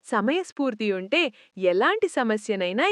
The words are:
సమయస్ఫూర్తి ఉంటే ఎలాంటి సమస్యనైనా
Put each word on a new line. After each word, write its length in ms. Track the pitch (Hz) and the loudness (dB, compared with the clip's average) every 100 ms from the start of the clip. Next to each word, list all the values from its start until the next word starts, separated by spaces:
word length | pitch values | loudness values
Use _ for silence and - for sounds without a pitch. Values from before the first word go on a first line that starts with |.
| - | -4
సమయస్ఫూర్తి 800 | 226 208 339 359 - 269 214 214 | 0 0 0 -2 -4 -2 -2 -2
ఉంటే 300 | 190 190 294 302 - - - | -2 -2 0 0 -4 -18 -2
ఎలాంటి 440 | 185 180 277 427 370 | 2 4 2 2 0
సమస్యనైనా 760 | - 233 214 214 196 180 202 359 | 0 0 0 -2 -2 -2 0 2